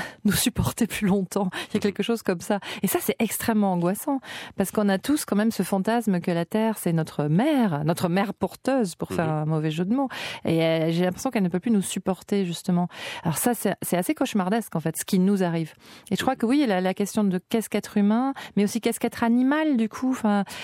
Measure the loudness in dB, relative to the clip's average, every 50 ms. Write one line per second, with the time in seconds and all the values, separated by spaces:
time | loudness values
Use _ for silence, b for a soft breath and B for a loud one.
0 | B B B B 0 0 2 2 2 0 0 0 -2 -2 0 0 -2 -2 -2 0
1 | 0 2 2 2 0 -2 -2 -2 -2 -2 -4 -6 -8 -4 -4 -2 0 -2 -2 -2
2 | -2 -2 -2 -2 0 -2 -2 -2 -2 -2 -2 -2 B B B B B -2 -2 -2
3 | -2 -2 -2 -2 -2 -4 -4 -4 -2 0 2 2 2 2 2 2 0 0 -2 -2
4 | -2 -4 -4 -4 B B B B B B B -4 -2 -2 0 0 2 2 2 0
5 | 0 0 0 0 0 0 2 2 2 2 2 0 -2 0 0 0 2 2 0 2
6 | 2 2 0 2 2 0 0 0 0 0 0 0 2 2 0 0 0 0 2 2
7 | 0 -2 -2 -2 0 2 4 4 4 4 4 4 2 2 0 0 0 0 0 0
8 | 0 0 2 2 0 0 -2 -4 -4 -6 -6 -4 -2 0 2 2 2 0 -2 -6
9 | -8 -4 -2 0 0 0 0 0 0 0 0 0 0 0 0 0 0 0 0 0
10 | 0 -2 B B B B B B B 0 2 2 4 2 2 2 2 2 2 2
11 | 0 0 -2 -2 -4 -2 0 0 0 0 0 -2 0 2 2 2 0 0 -4 -4
12 | -2 -2 -4 -4 -4 -2 -2 0 0 -2 -4 -4 -2 0 0 0 0 -2 B B
13 | B B B B B -4 -2 0 0 0 0 0 -2 -4 -4 -4 -4 -2 0 0
14 | 0 0 -2 -2 -2 -2 0 0 0 0 0 -2 -2 -2 -4 -4 -2 -4 -4 -4
15 | -4 0 2 4 4 4 4 2 2 2 0 0 -2 -4 -8 B B B B B
16 | B B -4 -2 0 0 0 0 2 2 4 4 4 4 2 2 2 0 0 0
17 | -2 -2 0 0 2 2 2 0 -2 -2 -2 -2 -2 -2 -4 -4 -4 -2 0 2
18 | 4 4 4 2 0 -2 -4 B B B B 0 0 0 0 0 -2 -2 -2 0
19 | -2 -4 -2 0 0 2 2 4 4 2 2 2 2 2 2 2 0 0 -2 -2
20 | -2 -2 -2 0 2 2 2 2 0 B B B